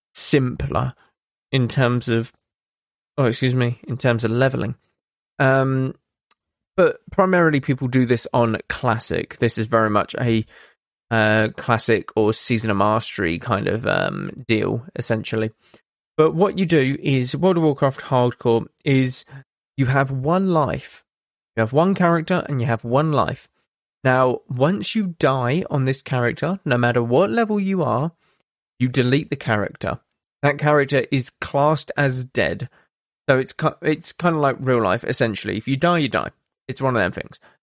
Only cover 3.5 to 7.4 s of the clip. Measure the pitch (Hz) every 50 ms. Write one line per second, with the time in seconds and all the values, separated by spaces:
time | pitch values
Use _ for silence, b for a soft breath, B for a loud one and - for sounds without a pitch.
3.5 | 123 127 123 120 123 - - - 123 120 - 127 117 113 117 107 113 120 135 131
4.5 | 131 123 107 - - - _ _ _ _ _ _ _ _ _ _ _ - 139 131
5.5 | 135 135 131 135 135 131 131 131 - _ _ _ _ _ _ _ _ _ _ _
6.5 | _ _ _ _ _ - 180 151 - - _ - - - 190 185 185 180